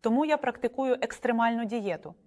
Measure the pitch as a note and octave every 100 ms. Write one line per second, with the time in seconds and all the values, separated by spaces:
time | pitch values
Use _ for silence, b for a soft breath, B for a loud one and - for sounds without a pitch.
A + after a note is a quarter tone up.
0 | A#3 A#3+ D#4 D4+ C4+ - A#3 A#3+ C4+ B3+
1 | A#3 - B3 A#3 A#3 A#3 A3+ A#3 G3 D#3+
2 | - -